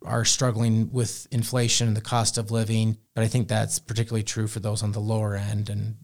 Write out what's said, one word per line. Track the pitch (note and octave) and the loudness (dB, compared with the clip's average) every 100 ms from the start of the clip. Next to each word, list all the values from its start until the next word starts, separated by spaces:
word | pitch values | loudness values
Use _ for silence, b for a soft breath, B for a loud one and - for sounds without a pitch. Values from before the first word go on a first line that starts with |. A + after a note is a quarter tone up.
are | - A#2 | -4 0
struggling | G#2+ - C3 A2 A#2 A2 A2+ | 2 2 2 2 2 4 2
with | B2+ A2+ - - | 0 -2 -4 -4
inflation | A#2 A2 B2+ A#2 - A2+ | -2 0 2 2 2 2
and | G#2+ | 0
the | |
cost | - A#2+ G#2+ - | 0 0 2 0
of | G#2+ | -2
living, | A2+ A2 A2 A2 G#2+ _ | 0 2 2 2 0 _
but | A2+ | -2
I | A2 | 2
think | B2+ A#2 | 2 0
that's | A2 G#2+ - | 0 0 -4
particularly | - A2 A2+ A2+ | -4 -2 -2 -2
true | G#2+ A2+ G#2 | -2 -2 -4
for | G#2+ | -2
those | G#2 G#2 | -4 -2
on | G#2 | -2
the | G#2 | -2
lower | G#2 A2 G#2+ G2 | 0 0 0 -2
end, | G2+ G#2 G#2 | -2 -2 -2
and | G#2 G#2+ G#2+ | -4 -4 -6